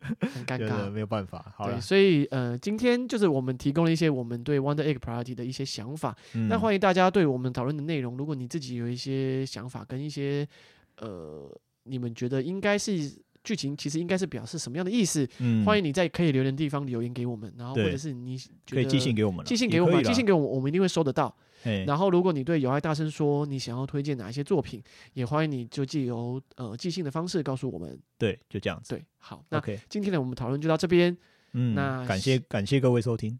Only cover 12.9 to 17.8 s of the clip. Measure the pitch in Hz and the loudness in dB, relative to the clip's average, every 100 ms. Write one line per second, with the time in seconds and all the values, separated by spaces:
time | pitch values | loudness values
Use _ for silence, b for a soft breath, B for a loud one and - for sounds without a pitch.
12.9 | 185 143 - _ _ - 208 139 147 147 | -2 -4 -8 _ _ -6 -4 -4 -6 -4
13.9 | 156 175 185 180 120 117 160 - 143 185 | -4 -2 -2 -2 -6 -8 -8 -6 -4 -2
14.9 | 240 175 156 135 - 123 113 208 214 160 | 2 2 2 -2 0 2 4 6 4 4
15.9 | 143 170 - 170 131 135 135 151 143 139 | 2 0 2 2 4 2 0 -2 -2 -2
16.9 | 120 120 123 120 113 107 120 120 131 | -2 -4 -4 -4 -4 -10 -12 -4 0